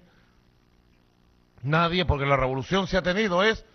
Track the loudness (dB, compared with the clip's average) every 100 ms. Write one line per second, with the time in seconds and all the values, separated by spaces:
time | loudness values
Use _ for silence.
0 | _ _ _ _ _ _ _ _ _ _
1 | _ _ _ _ _ _ -2 0 0 0
2 | 0 0 2 2 0 -4 -2 -2 0 0
3 | 0 -2 0 2 2 0 -8